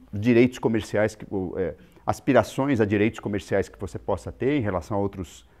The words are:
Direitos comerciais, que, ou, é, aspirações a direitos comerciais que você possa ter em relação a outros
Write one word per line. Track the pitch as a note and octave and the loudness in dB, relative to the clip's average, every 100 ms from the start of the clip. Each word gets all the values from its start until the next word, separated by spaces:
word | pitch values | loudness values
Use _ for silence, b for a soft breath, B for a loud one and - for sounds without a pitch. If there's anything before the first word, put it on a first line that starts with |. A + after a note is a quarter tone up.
| - | -12
Direitos | G2 A#2 A#2 B2+ - | -2 4 6 6 4
comerciais, | B2 A2+ - G#2 G#2+ | -2 -2 -2 0 0
que, | - - | -2 -8
ou, | G2+ F#2 - | -6 -4 -4
é, | F2 - b b - | -6 -8 b b -6
aspirações | - - A#2+ - - C#3 B2 | -4 2 4 4 0 0 2
a | G#2 | 2
direitos | G#2 A2 - | 4 2 0
comerciais | A2 G2+ - G2 F#2 | -6 -6 -2 -2 -2
que | - | -8
você | F#2+ - | -12 -10
possa | - G2 F#2+ | -6 -6 -6
ter | - A#2+ D3 | -4 -2 0
em | |
relação | G#2 F#2 - G2+ | -2 -4 -2 -2
a | |
outros | G2+ F#2+ F2+ - b b | -2 -6 -12 -14 b b